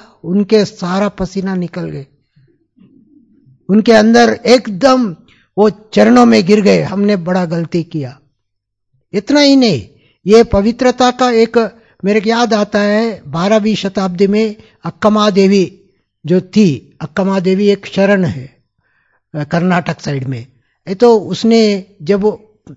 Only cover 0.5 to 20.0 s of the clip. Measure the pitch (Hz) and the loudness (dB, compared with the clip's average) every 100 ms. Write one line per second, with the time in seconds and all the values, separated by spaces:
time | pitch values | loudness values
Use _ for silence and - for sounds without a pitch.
0.5 | 214 196 - 175 190 202 - 185 190 190 | 0 0 -6 -6 -4 -4 -6 -8 -6 -6
1.5 | 185 170 180 165 147 139 _ _ _ _ | -6 -8 -10 -12 -12 -16 _ _ _ _
2.5 | _ _ _ _ _ _ _ _ _ _ | _ _ _ _ _ _ _ _ _ _
3.5 | _ - 208 214 220 220 233 226 220 196 | _ -2 0 4 4 4 4 2 0 2
4.5 | 247 226 185 262 262 226 156 _ _ _ | 0 0 -2 0 2 -2 -6 _ _ _
5.5 | - 214 - - 202 214 247 240 220 180 | 0 0 0 -4 0 4 6 4 4 4
6.5 | 208 202 185 151 190 202 202 170 185 175 | 2 4 2 0 -2 -2 -2 -2 -4 -2
7.5 | 170 165 175 165 156 127 - _ _ _ | -4 -4 -6 -6 -8 -10 -14 _ _ _
8.5 | _ _ _ _ _ _ 190 - 294 285 | _ _ _ _ _ _ -8 -2 2 4
9.5 | 277 240 139 95 _ _ _ 175 220 226 | 4 2 0 -6 _ _ _ 2 4 4
10.5 | 202 208 - 254 247 247 247 247 226 226 | 0 -2 0 -2 0 -2 0 0 0 0
11.5 | 240 220 - _ _ 190 214 208 226 240 | 0 -2 -6 _ _ -2 -2 0 -2 0
12.5 | 214 208 208 208 208 226 185 143 160 190 | -2 -2 -2 0 -2 -2 -6 -10 -6 0
13.5 | 214 208 208 196 196 190 175 196 214 220 | 0 0 -2 -4 -6 -4 -2 0 0 -2
14.5 | 214 - _ 170 - 214 214 214 196 196 | -6 -20 _ -14 -2 0 2 0 2 2
15.5 | 202 170 - _ _ _ _ 151 180 185 | 2 0 -6 _ _ _ _ -2 -2 0
16.5 | 214 196 127 - - - - 190 196 185 | 0 2 0 -8 -18 -12 -6 -4 -2 -2
17.5 | 190 202 196 - 190 196 202 170 127 127 | 0 0 0 -4 -2 0 0 -2 -4 -12
18.5 | _ _ _ _ _ _ _ _ 151 147 | _ _ _ _ _ _ _ _ -10 -6
19.5 | 175 180 185 175 156 | -2 0 -2 -2 -8